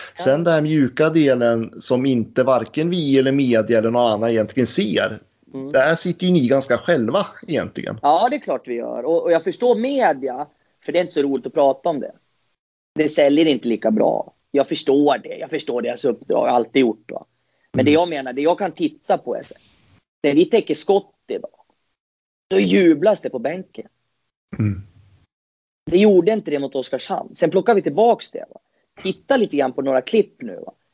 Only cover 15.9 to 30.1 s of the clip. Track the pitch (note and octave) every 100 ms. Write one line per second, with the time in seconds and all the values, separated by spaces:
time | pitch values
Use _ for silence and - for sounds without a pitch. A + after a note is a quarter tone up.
15.9 | A#2+ C3 A2 - A#2+ A#2+ B2 A2+ C3+ A#2+
16.9 | - - - - _ _ _ _ - B2+
17.9 | D3+ F3 D3+ C3 B2+ D3+ F3 G3 - D#3
18.9 | - - F3+ - A2 - - _ _ _
19.9 | _ _ _ C#3+ C#3 F3+ A3+ - D3 -
20.9 | G3 - _ _ G2 - - _ _ _
21.9 | _ _ _ _ _ _ F#3+ G3 G3 F3
22.9 | D3 F#3+ G3 C3 B2 B2+ F3+ - - -
23.9 | _ _ _ _ _ _ - G#2+ F#2+ -
24.9 | _ _ _ _ _ _ _ _ _ -
25.9 | F3 G#3+ F#3+ E3+ A3 D#3+ C#3+ C3+ C3+ B2
26.9 | B2+ - F#3+ - - E3+ F#3+ F#3 G#3 E3
27.9 | D3 A#3 G#3+ - - - - _ _ _
28.9 | - F#3+ - - C4+ G3+ C#3+ C3 B2+ C3+
29.9 | C3 -